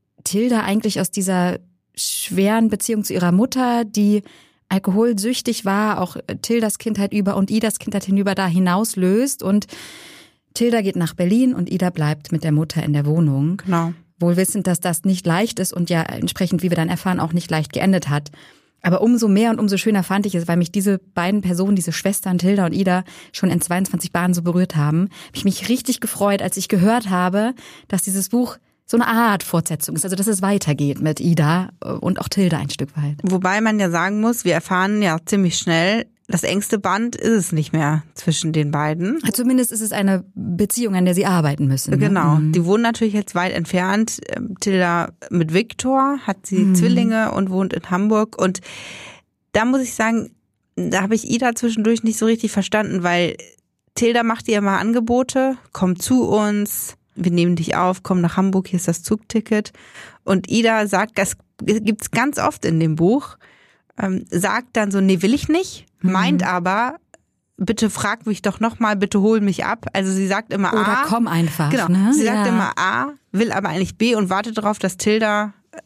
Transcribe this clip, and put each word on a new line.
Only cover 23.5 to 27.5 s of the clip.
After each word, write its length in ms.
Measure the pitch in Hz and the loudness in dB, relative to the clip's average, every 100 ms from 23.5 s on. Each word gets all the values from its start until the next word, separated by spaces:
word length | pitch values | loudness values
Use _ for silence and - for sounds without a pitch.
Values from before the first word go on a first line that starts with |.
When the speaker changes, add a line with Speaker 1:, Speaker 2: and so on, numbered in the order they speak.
| 165 | 0
Speaker 1:
Zweiundzwanzig 500 | - 175 190 170 - | 0 -2 -2 -4 -4
Bahnen 220 | 175 180 | -2 0
so 80 | 175 | 0
berührt 340 | 170 175 180 156 | 0 0 0 0
haben, 320 | 147 160 190 - - | 0 0 -2 -4 -16
hab 80 | - | -4
ich 100 | 202 | -2
mich 240 | 190 190 | -2 -2
richtig 300 | 247 - 247 | -2 -2 -4
gefreut, 420 | 226 - 202 202 | -4 -2 0 0
als 160 | 185 196 | -2 -6
ich 100 | - | -2
gehört 400 | 202 196 240 202 | 2 4 2 0
habe, 460 | 185 180 196 226 | 0 0 0 -2